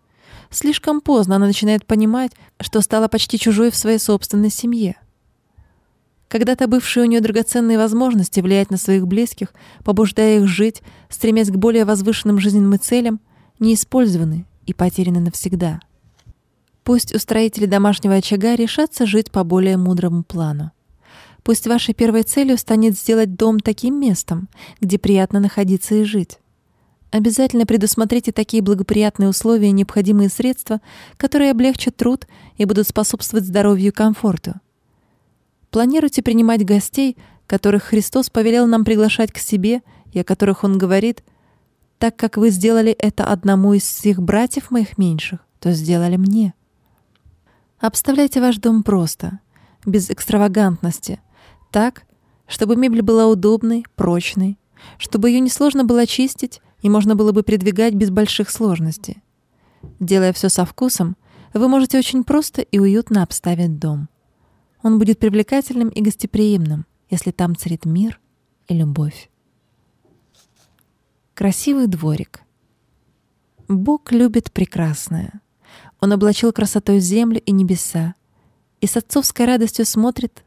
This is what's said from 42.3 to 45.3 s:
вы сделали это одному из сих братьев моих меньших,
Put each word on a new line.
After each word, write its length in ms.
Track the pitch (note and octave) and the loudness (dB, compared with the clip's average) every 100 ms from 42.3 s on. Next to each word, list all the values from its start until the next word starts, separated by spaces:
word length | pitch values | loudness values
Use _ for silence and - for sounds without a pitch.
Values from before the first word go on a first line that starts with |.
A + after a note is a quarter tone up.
| G#3 | 2
вы 120 | A3+ | 2
сделали 420 | F#3 A3 A3+ A3 | 2 2 2 2
это 320 | A3 G#3+ - | 2 -2 -2
одному 500 | - G3 G3 G3 G3 | -2 -2 2 2 4
из 120 | G3+ - | 2 0
сих 320 | - G#3 F#3 | -4 -2 0
братьев 520 | F3 G3+ B3 C#4+ - | 0 0 0 -4 -4
моих 260 | A#3+ G#3 - | -2 -2 -2
меньших, 420 | F#3 D#3 - | -2 -2 -6